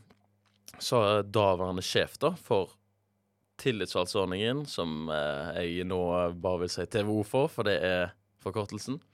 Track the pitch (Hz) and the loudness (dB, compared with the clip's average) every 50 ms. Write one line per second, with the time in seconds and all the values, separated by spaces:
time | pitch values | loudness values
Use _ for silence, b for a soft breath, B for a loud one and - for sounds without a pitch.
0 | - _ _ _ _ _ _ _ _ _ _ _ _ - - - - - - 123 | -14 _ _ _ _ _ _ _ _ _ _ _ _ -20 -14 -10 -4 2 4 4
1 | 110 101 104 107 101 101 101 110 104 98 95 87 92 92 92 92 92 - - 110 | 6 6 6 4 2 2 4 6 6 6 6 4 2 -2 -2 -4 -4 0 2 2
2 | 87 - - - - 151 185 160 - - 123 98 92 - - _ _ _ _ _ | 2 2 0 -2 0 0 0 -2 -2 0 0 0 0 -2 -6 _ _ _ _ _
3 | _ _ _ _ _ _ _ _ _ _ _ - - 135 123 107 90 87 - 98 | _ _ _ _ _ _ _ _ _ _ _ -6 -2 -2 0 0 -2 -2 0 0
4 | 90 90 - 107 95 92 92 95 104 113 127 143 151 143 - - 87 82 78 78 | 0 0 0 0 0 0 0 -2 -2 -2 -2 -2 -4 -6 -6 -4 -4 -4 -4 -4
5 | 80 80 78 76 73 76 73 71 73 85 73 85 90 87 85 90 90 92 95 92 | -4 -4 -2 -2 -2 -2 -2 -4 -6 -6 -4 -4 -4 -4 -4 -4 -4 -2 -2 0
6 | 90 87 87 90 90 87 87 87 87 95 90 87 87 87 - - 90 - - 110 | 0 0 0 0 0 0 -2 -2 -2 -2 -2 -2 -2 -4 -4 -4 -4 -2 -2 -2
7 | 101 104 107 107 104 - - 131 139 160 - - 110 101 98 78 78 92 92 90 | 0 0 0 0 0 0 0 0 0 0 -2 -2 -2 0 0 2 2 2 2 0
8 | 90 90 - _ _ _ _ _ - 101 95 110 104 98 107 104 - - 131 160 | 0 -2 -4 _ _ _ _ _ -8 -6 -4 -4 -4 -4 -6 -8 -8 -8 -8 -8
9 | - b | -10 b